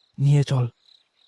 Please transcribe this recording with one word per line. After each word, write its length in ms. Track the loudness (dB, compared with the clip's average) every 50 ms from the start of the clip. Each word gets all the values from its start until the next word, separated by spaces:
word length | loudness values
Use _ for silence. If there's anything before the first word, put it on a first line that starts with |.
| _ _ _ -2
নিয়ে 260 | 0 2 2 2 2
চল। 240 | 0 -2 -2 -2 -4 -6 _ _ _ _ _ _ _ _ _ _